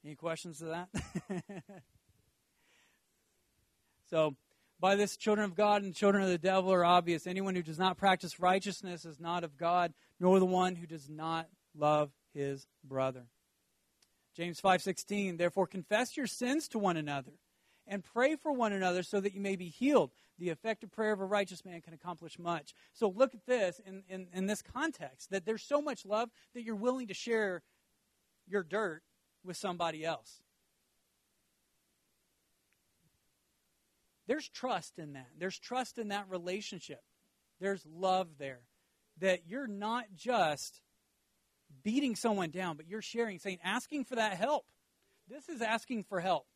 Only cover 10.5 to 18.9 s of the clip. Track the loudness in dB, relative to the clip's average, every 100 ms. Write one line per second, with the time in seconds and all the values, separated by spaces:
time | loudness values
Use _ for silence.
10.5 | 4 2 0 -10 -12 -12 -8 -4 -4 -6
11.5 | _ _ 2 4 6 2 _ _ -6 -4
12.5 | -4 -12 _ -6 -2 0 -2 -16 _ _
13.5 | _ _ _ _ _ _ _ _ -8 -6
14.5 | 0 4 4 2 -6 -4 -2 -2 0 0
15.5 | 2 -2 -2 -2 0 0 -4 -6 -4 -2
16.5 | -2 -2 -2 0 0 -2 -6 -8 -20 _
17.5 | _ _ _ -10 -10 -6 2 2 2 -2
18.5 | 0 0 2 0